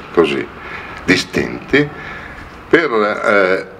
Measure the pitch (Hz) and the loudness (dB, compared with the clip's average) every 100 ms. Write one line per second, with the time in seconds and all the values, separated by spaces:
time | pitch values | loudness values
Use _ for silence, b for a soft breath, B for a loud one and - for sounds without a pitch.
0 | - - 78 69 - - B B B B | -2 2 2 2 -6 -10 B B B B
1 | - - - - 62 60 - 139 147 B | 0 0 2 -2 -2 -6 0 2 2 B
2 | B B B B B B - 160 156 113 | B B B B B B 2 2 4 2
3 | 104 104 - 104 92 95 - | 2 2 4 4 4 2 -2